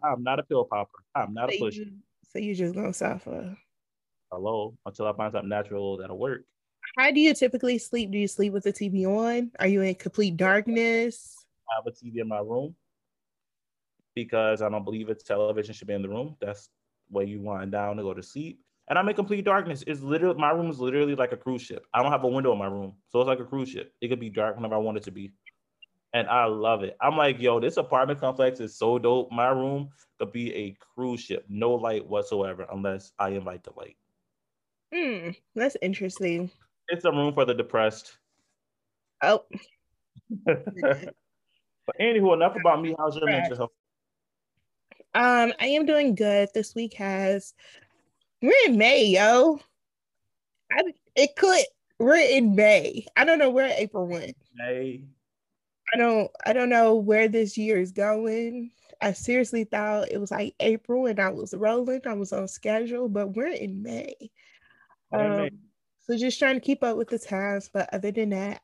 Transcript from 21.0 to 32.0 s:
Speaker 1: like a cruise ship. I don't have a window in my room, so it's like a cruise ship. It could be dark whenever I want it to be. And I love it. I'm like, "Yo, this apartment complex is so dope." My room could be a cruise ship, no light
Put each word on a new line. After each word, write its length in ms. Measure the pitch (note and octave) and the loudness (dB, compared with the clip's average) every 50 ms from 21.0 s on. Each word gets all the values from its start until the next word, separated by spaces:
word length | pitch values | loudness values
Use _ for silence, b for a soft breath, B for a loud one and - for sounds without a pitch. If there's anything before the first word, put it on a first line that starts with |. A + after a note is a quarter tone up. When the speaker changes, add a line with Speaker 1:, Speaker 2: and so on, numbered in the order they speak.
| D3 C#3+ C#3+ | 0 0 0
Speaker 1:
like 160 | C3+ B2+ B2 | 0 -2 -2
a 60 | B2 | -2
cruise 260 | - - C3 B2+ A#2+ - | -6 -6 -6 -6 -6 -8
ship. 240 | - - - - _ - | -10 -14 -16 -10 _ 0
I 80 | A#2 B2 | 0 2
don't 100 | C#3 D3 | 2 2
have 120 | C3 C3 | 2 0
a 40 | B2+ | 0
window 240 | B2 C3+ C3 B2+ A2+ | 0 2 2 2 2
in 60 | G2+ | 2
my 80 | G2 | 0
room, 280 | G2 G2 G2+ G2 F#2+ G2 _ _ _ | -4 -6 -6 -8 -10 -12 _ _ _
so 120 | - A#2+ | 2 2
it's 80 | B2+ C3+ | 2 2
like 120 | C3 B2 | 2 -2
a 40 | A#2+ | -2
cruise 240 | A#2+ C#3 C#3 C3 C3 | -6 -6 -6 -6 -6
ship. 260 | C3 - - - _ - | -8 -10 -12 -14 _ -8
It 80 | - A#2 | -6 -4
could 120 | B2+ A#2+ | -4 -4
be 80 | A#2 A2 | -4 -6
dark 280 | G2 A2 G#2+ A2 G2+ | -4 -2 -2 -2 -2
whenever 180 | A2+ A#2 A2 A2 | -4 -4 -2 -2
I 40 | G#2+ | -2
want 180 | G#2+ A2 G#2+ | -2 -2 -4
it 80 | G#2+ G2+ | -6 -8
to 80 | G2+ F#2 | -10 -14
be. 200 | G2 G2 G2 - _ _ _ _ _ _ _ _ _ _ - _ _ _ _ - | -14 -14 -16 -16 _ _ _ _ _ _ _ _ _ _ -20 _ _ _ _ -2
And 160 | A#2+ A2+ F2+ | -2 0 2
I 180 | A#2 B2 A#2+ | 2 2 4
love 360 | A2+ A2 G#2+ G#2+ A2+ A2+ G#2 G2 | 2 2 0 2 2 2 0 0
it. 140 | F#2+ - - | -6 -6 -2
I'm 160 | A#2+ C#3 D3+ | 0 0 2
like, 220 | D#3 D3 C#3+ C3+ A#2 | 4 2 2 2 2
"Yo, 200 | B2 B2 A#2 A#2 | 2 2 2 2
this 160 | A#2 C#3+ - | 2 0 0
apartment 420 | - D3+ - C#3+ B2+ C3 C3+ C#3+ C#3+ | -2 -2 0 2 2 2 2 -2 -2
complex 400 | C#3 C3 C3 C3 C3 C3 B2+ C3 | -2 -2 0 2 2 2 0 -2
is 180 | A2+ G#2 - | -8 -10 -6
so 220 | - A2 A2+ A#2+ B2 | -2 0 2 2 2
dope." 320 | A2 A#2+ B2 B2+ A#2+ B2 | 2 2 2 2 0 -2
My 200 | A#2 A#2+ A#2+ B2+ | -2 0 0 2
room 400 | C3+ C3 C3 C3+ C#3 C#3 C#3+ C#3 b b b b b - | 2 0 -2 -2 -4 -6 -6 -8 b b b b b -10
could 140 | G#2 G2+ G#2 | -8 -8 -6
be 200 | A#2+ A#2+ A#2 - | -8 -8 -6 -6
a 220 | G2+ G#2 G2 G2 _ | -8 -8 -10 -12 _
cruise 400 | _ _ _ - B2+ B2+ A#2+ A#2 | _ _ _ -8 -6 -6 -6 -8
ship, 240 | A#2+ - F#2+ - - G2+ | -8 -8 -8 -8 -8 -8
no 240 | G2+ G#2 A2+ A#2+ B2 | -6 -2 0 0 0
light 320 | A#2+ A2+ A2+ A2 G#2 | 0 0 -2 -4 -4